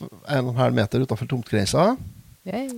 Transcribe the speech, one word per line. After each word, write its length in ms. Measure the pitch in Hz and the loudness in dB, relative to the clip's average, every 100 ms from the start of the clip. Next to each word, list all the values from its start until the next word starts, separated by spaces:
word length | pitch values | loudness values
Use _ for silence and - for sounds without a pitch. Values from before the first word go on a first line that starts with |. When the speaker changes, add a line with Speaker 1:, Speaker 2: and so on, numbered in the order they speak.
| - 90 - | -16 -16 -4
Speaker 1:
en 180 | 135 123 | -2 0
og 60 | |
en 20 | 120 | 2
halv 180 | 127 | 2
meter 260 | 123 110 123 | 4 2 0
utenfor 280 | 131 107 120 | 0 -2 -2
tomtgrensa. 720 | 127 - 107 98 139 190 262 - - - - 190 | -4 -2 0 2 4 2 2 -6 -16 -20 -18 -10
Speaker 2:
Yay. 220 | 202 269 | -8 -8